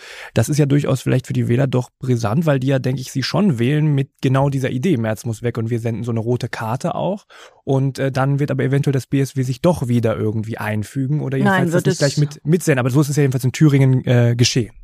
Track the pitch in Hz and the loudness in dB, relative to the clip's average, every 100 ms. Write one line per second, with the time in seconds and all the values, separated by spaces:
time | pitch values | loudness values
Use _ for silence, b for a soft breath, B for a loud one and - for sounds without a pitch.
0 | B B B - 113 143 143 143 - 131 | B B B -2 0 2 2 2 2 -2
1 | - 127 - 131 117 120 135 123 120 _ | 0 -2 -2 -2 0 0 0 -2 -4 _
2 | 131 120 113 131 160 139 131 135 127 131 | -4 -2 0 0 0 0 0 0 -2 -4
3 | 127 139 120 151 202 117 120 151 156 139 | -6 -6 -2 0 0 2 0 2 2 0
4 | 135 _ 139 135 143 135 127 123 131 127 | -2 _ 0 2 2 0 -2 -2 0 0
5 | 113 110 120 110 120 117 113 120 117 117 | -2 -4 -6 -6 -4 -4 -4 -4 -4 -4
6 | 120 113 110 123 123 - 110 113 175 - | -4 -4 -2 -4 -4 -8 -6 -4 -4 -4
7 | 165 202 - B B B - 135 135 123 | -4 -6 -10 B B B -2 0 0 -2
8 | 135 131 135 143 147 131 131 139 139 135 | -4 -2 0 0 0 0 0 0 0 -2
9 | - 139 135 135 127 127 175 170 120 120 | -2 -2 -2 -2 -4 0 0 0 0 0
10 | 113 - 107 110 110 113 107 107 104 135 | 0 0 -2 -4 -6 -6 -4 -4 -4 -6
11 | 135 151 135 135 196 190 180 175 190 180 | -2 -2 -2 0 2 2 2 2 0 2
12 | 143 147 147 - 143 180 - 131 123 131 | 0 2 -2 -2 0 2 2 2 2 2
13 | 143 143 143 131 127 - 156 135 135 127 | 2 2 2 2 -2 4 4 6 4 4
14 | - 123 120 120 123 - 101 - | 4 4 4 2 2 2 -4 -8